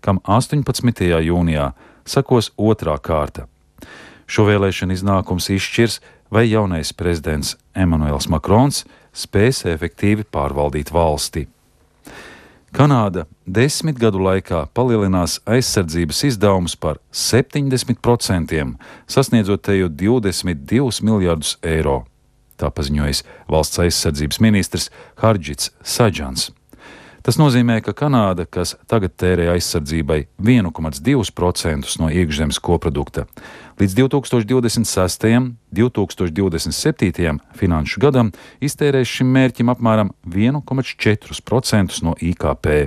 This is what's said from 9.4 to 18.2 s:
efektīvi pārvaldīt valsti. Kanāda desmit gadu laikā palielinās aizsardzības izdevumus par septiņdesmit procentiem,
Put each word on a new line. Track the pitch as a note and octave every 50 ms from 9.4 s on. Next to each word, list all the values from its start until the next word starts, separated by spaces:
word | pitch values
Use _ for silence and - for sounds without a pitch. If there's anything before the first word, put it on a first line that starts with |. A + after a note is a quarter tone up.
| G#2 B2 C3 - -
efektīvi | F#2 E2 D2+ F2 E2 - - - G2+ G#2+ G#2 G#2+
pārvaldīt | _ - D#2 C#2+ C#2 C#2 C#2+ D2 D2 C2+ D2+ C#2+ -
valsti. | D2+ E2+ E2+ D#2+ D2+ C#2+ - - - D#2+ C#2+ - _ _ _ _ _ _ _ _ _ _ _ - - - - - - - - - _ _ _ _ -
Kanāda | - C#3 D3 C#3+ B2 G#2+ G2+ F2 F#2 D#2+ - - _ _
desmit | - F#2 G#2+ B2 D3+ - - - D#3+ D3
gadu | B2 A2+ A2 F#2+ F#2+
laikā | F#2 F#2 F#2+ G2 - - F#2 E2 C#2+ - _
palielinās | - B2+ B2+ A#2 A2 G2+ F#2+ F#2 F#2 F2 D#2+ - - _
aizsardzības | - A2+ C3 B2+ - - G#2+ F#2 E2 D#2 E2+ F2 D#2 - - -
izdevumus | C#3+ B2 G2 G2+ G2+ G2 F#2 F2+ D#2+ -
par | _ - E2+ D2 - _
septiņdesmit | _ - - - - - A#2 C3+ _ - D3 C#3+ C#3 C3 B2 - - B2 - -
procentiem, | A#2 A#2+ A#2